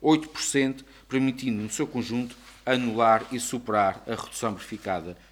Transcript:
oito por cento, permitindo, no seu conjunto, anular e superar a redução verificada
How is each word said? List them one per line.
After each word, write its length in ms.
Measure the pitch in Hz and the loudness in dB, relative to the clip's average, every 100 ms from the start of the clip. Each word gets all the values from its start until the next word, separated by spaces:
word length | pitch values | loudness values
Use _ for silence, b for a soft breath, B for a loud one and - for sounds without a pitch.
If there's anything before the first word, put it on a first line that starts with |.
oito 260 | 147 156 156 | 4 4 2
por 140 | - | -6
cento, 420 | - 139 135 135 - B - | 0 2 2 -2 -12 B -4
permitindo, 540 | 131 135 131 131 107 | 0 2 0 -2 -2
no 80 | 107 | -4
seu 160 | - 147 | -4 -4
conjunto, 500 | 127 110 123 123 - B B - | -2 -2 -4 -4 -10 B B 0
anular 580 | 127 123 110 113 113 - | 2 2 4 6 6 2
e 80 | 123 | -6
superar 640 | - 127 120 107 98 - - | -4 -6 0 2 2 0 -6
a 80 | 110 | -8
redução 400 | - - 117 95 | -8 -6 -4 -4
verificada 600 | - 107 104 90 85 87 B | -10 -10 -4 -4 -6 -14 B